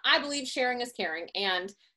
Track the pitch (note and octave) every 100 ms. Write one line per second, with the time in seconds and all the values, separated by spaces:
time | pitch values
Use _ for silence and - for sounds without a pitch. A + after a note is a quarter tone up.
0 | C4 D#4 D4 C#4+ B3+ D4 B3+ B3 B3 -
1 | F3+ D#3+ E3+ - G3 F3+ F#3+ - _